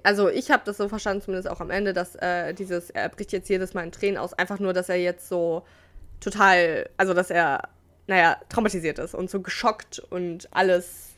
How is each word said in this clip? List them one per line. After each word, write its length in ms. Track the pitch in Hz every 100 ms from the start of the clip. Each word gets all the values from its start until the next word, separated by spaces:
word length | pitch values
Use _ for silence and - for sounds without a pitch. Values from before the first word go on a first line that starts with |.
also 240 | 196 208 190
ich 240 | - -
hab 120 | 277
das 120 | - 208
so 120 | 202
verstanden, 340 | 214 214 196
zumindest 260 | 202 185 185
auch 120 | -
am 100 | 180
Ende, 220 | 190 202
dass, 220 | 185 180
äh, 400 | - 180 175 160
dieses, 360 | 180 190 175 175
er 180 | - 147
bricht 240 | - 202
jetzt 160 | 190 -
jedes 260 | 190 185
Mal 80 | 190
in 80 | 170
Tränen 260 | - 202 190
aus, 160 | 180
einfach 280 | - 180 196
nur, 120 | 196
dass 160 | 185 180
er 60 |
jetzt 340 | 180 180 175 -
so 360 | 175 170 165 - _ _ - - -
total, 680 | - 208 196 180 170 135 - -
also 180 | 190
dass 160 | 180 185
er, 320 | 170 160 135 - _ _ _ -
naja, 300 | 185 165 - -
traumatisiert 520 | 240 214 185 160 -
ist 140 | 156
und 140 | - 180
so 120 | 196
geschockt 580 | 185 - 233 214 - -
und 500 | - 180 175 170 -
alles 560 | - 190 180 180 - -